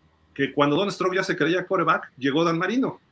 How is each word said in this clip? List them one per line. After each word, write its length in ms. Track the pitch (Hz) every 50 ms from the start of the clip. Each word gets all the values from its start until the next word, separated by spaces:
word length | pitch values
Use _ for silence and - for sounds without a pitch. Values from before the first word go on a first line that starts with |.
| _ _ _ _ _ _ -
que 200 | - 139 135 -
cuando 240 | 151 143 143 147
Don 140 | 165 202 190
Strock 240 | 165 - 185 185 180
ya 80 | 190 185
se 140 | 190 175
creía 300 | - 160 156 175 185 180
quarterback, 440 | - 190 175 165 160 175 202 - - _
llegó 280 | - 123 139 127 160 170
Dan 140 | 170 165 165
Marino, 420 | 180 185 226 262 247 165 - - _ _